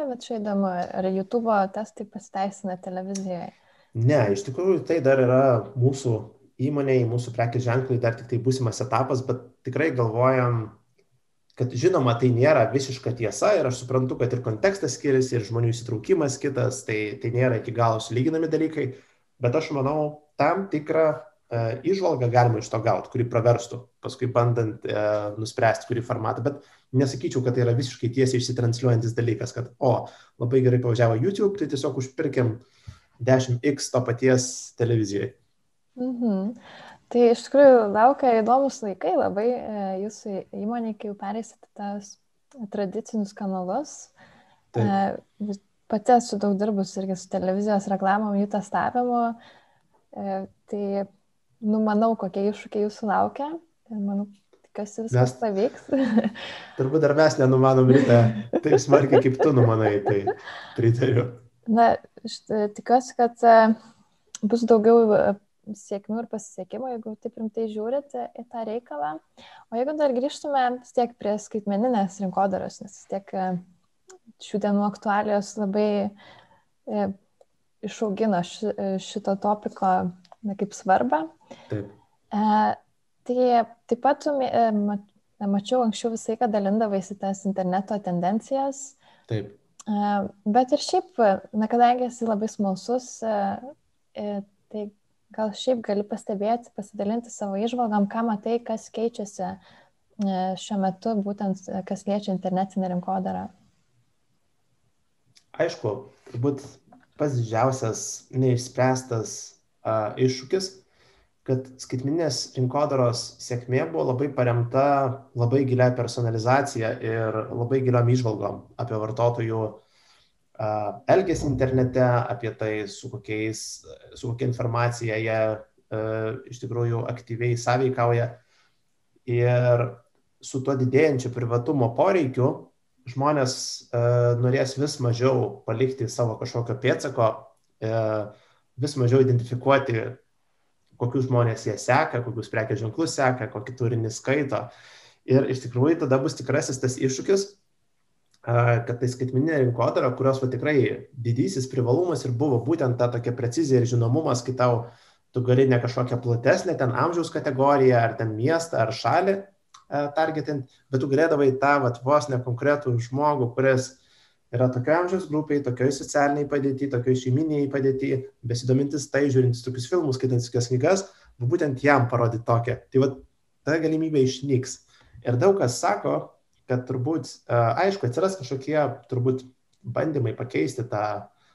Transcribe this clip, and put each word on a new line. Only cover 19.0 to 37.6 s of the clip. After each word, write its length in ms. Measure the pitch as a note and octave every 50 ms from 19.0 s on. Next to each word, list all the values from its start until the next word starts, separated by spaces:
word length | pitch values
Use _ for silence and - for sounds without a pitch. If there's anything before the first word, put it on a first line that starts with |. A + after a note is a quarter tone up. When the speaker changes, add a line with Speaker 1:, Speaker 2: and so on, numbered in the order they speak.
| - _ _ _ _ _ _ -
Speaker 2:
bet 160 | A#2+ A#2+ C3+
aš 140 | D#3+ D#3 -
manau, 540 | D3+ C#3 C3 C#3 D3+ D#3 D3+ D3+ D3+ - _ _ _
tam 320 | - C#3 D#3 F3 G3 G3 -
tikrą, 380 | - D3+ D3 - D#3 D#3+ D#3+ D3+ D3+ - - - _ _ _
e, 180 | - A#2+ A#2 A#2 A2+ A2 -
įžvalgą 460 | - E3+ G3 F#3+ F#3 E3+ D3+ B2+ B2 A#2
galima 300 | A#2+ B2 A#2+ A#2+ A2 G#2+
iš 80 | - -
to 80 | G#2+ A2
gaut, 260 | A2 A2+ F#2+ - - -
kuri 180 | - A#2 A#2+ A#2+
praverstų, 520 | A#2+ A2+ G#2+ A#2+ A#2 - - - A2+ A#2+ - - _ _
paskui 280 | - C3 - - B2+ A#2+
bandant, 560 | - B2 A#2+ A#2+ A#2 A#2+ A2+ A2 G#2+ - -
e, 200 | G#2+ A2 G#2 G#2+ G#2 G#2+ G#2 G#2 G#2 G#2
nuspręsti, 540 | A2 A2 G#2+ - - A2+ A2 G#2+ - - -
kurį 160 | B2 A#2 A#2
formatą, 400 | - A#2+ A2 A2 A2 - - A#2
bet 200 | C#3+ F#3 - - _ _ _ _ _
nesakyčiau, 520 | B2+ C3 C#3+ B2+ - - F3+ E3+ - B2+ B2
kad 120 | B2 A#2+
tai 80 | B2+ A#2+
yra 100 | A#2+ A#2
visiškai 340 | - C#3+ - - - B2 A2+
tiesiai 280 | - C3+ B2+ C3 B2 A#2+
išsitransliuojantis 760 | A#2+ - B2 A#2+ A#2+ A#2 A#2 - C3 B2 A#2 A2+ A2+ A2 -
dalykas, 380 | - A#2+ A#2+ G#2+ - - - -
kad, 160 | A#2 A2+ - -
o, 320 | - D3 B2+ G#2+ G2 - - - - - _ _ -
labai 240 | A#2+ A#2 C3 C3 B2+
gerai 160 | B2 B2 A#2+
pavažiavo 360 | B2 A#2+ A2+ A#2 A#2+ A2+ A2+ A2
YouTube, 360 | C#3+ G3 G3 - G#3 G3 G3 -
tai 100 | D#3 C#3+
tiesiog 280 | D3 B2+ D3 C#3+ B2
užpirkim 600 | C3+ B2 - - - D#3 C#3+ - C3 A#2+ A2 G#2+ - - _ _ _ _ - - - _ _ _
dešim 460 | - A#2 B2+ C3 C3 B2+ B2 A#2+ A#2+
iks 280 | - D3 C3+ - - -
to 120 | - B2 A#2+
paties 460 | A#2+ A#2+ - C3 C3 B2+ B2+ B2+ - - - - - -
televizijai. 580 | - A#2+ A#2 A#2+ A2 G#2+ F#2+ G2+ G2 - - - _ _ _ _ _ _ _ _ _ _ _ _
Speaker 1:
Mhm. 560 | B3+ B3 C4 B3 A#3 B3 A3 G3 F#3+ F#3+ A3 A#3 - - - - - - - - - _
Tai 160 | - - A#3+
iš 220 | A#3+ A3+ A#3+ A#3+ -
tikrųjų 280 | - - C#4